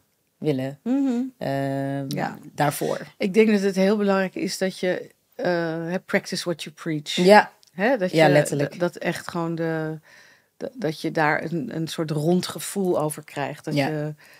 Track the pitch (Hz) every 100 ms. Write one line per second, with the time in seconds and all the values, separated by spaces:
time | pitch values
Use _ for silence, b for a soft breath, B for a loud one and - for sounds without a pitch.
0 | _ _ _ _ 151 131 135 143 233 277
1 | 269 240 262 - 135 139 139 135 139 139
2 | 139 147 160 - 151 - 147 - 156 -
3 | - - 208 196 220 208 196 185 190 214
4 | 196 190 185 - 190 - 190 - 185 -
5 | 147 _ _ - 208 170 165 165 165 185
6 | - 202 - 185 175 165 170 - 170 151
7 | 147 - 180 208 - - _ - 220 254
8 | 185 156 151 147 - 143 143 - 175 -
9 | 175 160 - 175 165 165 165 160 156 156
10 | b b b b b _ - 262 151 151
11 | 160 160 151 151 160 165 - 165 160 -
12 | 156 151 156 180 - 170 - 202 180 143
13 | 151 151 - 147 135 147 - 147 139 151
14 | 151 151 b